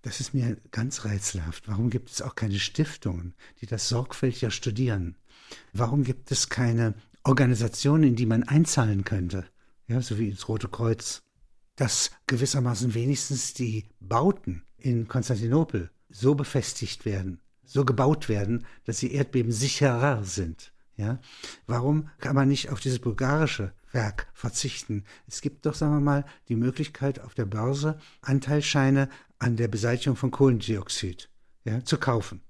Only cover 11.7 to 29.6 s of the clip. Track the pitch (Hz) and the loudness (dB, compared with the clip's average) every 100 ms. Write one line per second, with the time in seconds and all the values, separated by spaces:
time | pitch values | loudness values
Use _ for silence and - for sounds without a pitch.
11.7 | - 127 - - - - 123 135 139 123 | -2 0 0 -2 -4 -2 0 0 2 0
12.7 | 110 123 113 123 139 - 131 - - 123 | 0 0 0 0 -2 -2 -4 -6 -4 -4
13.7 | 107 104 - 92 117 165 196 - 85 - | -4 -6 -18 -2 2 2 2 -4 -8 -12
14.7 | - 135 120 113 127 113 117 113 143 160 | -6 0 0 0 -2 0 -2 2 2 2
15.7 | 107 85 _ _ - 127 143 139 139 - | -2 -6 _ _ 0 2 2 0 -2 -2
16.7 | - 117 - - 98 95 90 _ _ _ | -6 -8 -6 -4 -4 -4 -8 _ _ _
17.7 | 139 135 123 135 151 - 104 101 117 - | 0 2 4 4 2 0 0 0 -2 -4
18.7 | - - 107 127 139 135 131 117 110 135 | -12 -8 -4 -2 -2 0 0 0 0 0
19.7 | - 143 120 139 120 98 90 85 82 - | 2 2 4 2 0 -2 -4 -4 -6 -16
20.7 | - _ - 107 123 - - - - - | -20 _ -6 -4 -4 -8 -18 -16 -16 -4
21.7 | 120 127 151 151 - 131 135 135 139 - | -2 2 0 -2 -10 0 4 4 4 0
22.7 | - 135 127 123 104 131 147 156 - 98 | -4 -2 -2 -2 0 2 2 2 0 -6
23.7 | - - 127 107 - - - 117 - 135 | -8 -6 -2 -2 -4 -10 -6 -6 -4 -6
24.7 | - - 107 101 - - - 143 - 156 | -6 -6 -6 -6 -20 -14 -8 -8 -4 -4
25.7 | - 151 147 143 143 139 - _ 113 123 | 0 2 2 4 2 0 -14 _ 0 0
26.7 | 123 147 - 139 135 - - 104 107 117 | 0 -6 -2 -4 -4 -8 -6 -4 -2 -2
27.7 | 139 151 151 - - - 135 131 147 143 | 0 -2 -2 -10 -14 0 0 2 0 2
28.7 | 147 135 139 135 - _ _ 123 113 | 4 4 4 2 -4 _ _ -2 0